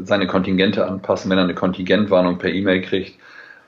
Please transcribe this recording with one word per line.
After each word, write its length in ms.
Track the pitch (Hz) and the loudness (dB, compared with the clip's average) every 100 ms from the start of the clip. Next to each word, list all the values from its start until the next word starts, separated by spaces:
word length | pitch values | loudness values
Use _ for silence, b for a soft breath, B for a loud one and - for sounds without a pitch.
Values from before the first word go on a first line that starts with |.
seine 240 | 92 101 95 | -2 0 0
Kontingente 580 | 95 92 92 95 101 92 | 0 0 2 2 2 -2
anpassen, 460 | 95 - 95 - | -4 -2 -2 0
wenn 60 | 95 | 0
er 80 | 92 | 0
eine 100 | 82 | 0
Kontingentwarnung 840 | 95 92 90 92 104 95 90 90 | -4 -4 0 0 4 4 2 0
per 140 | 92 | -2
E-Mail 300 | 87 98 92 | -2 0 0
kriegt. 360 | 95 98 92 - B B B B | 0 -4 -4 -14 B B B B